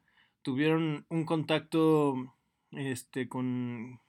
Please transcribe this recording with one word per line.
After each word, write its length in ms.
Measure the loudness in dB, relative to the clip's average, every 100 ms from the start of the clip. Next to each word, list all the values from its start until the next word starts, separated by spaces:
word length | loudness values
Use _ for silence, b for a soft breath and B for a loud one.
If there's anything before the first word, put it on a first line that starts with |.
| b b b _
tuvieron 600 | -6 0 2 2 0 -4 -4
un 160 | -4 0
contacto, 1080 | 0 2 0 0 2 4 6 2 -2 -8 -16 _ _ _
este, 560 | -8 -4 -6 -6 -8 -6
con, 720 | -4 -4 -4 -4 -8 -12 -16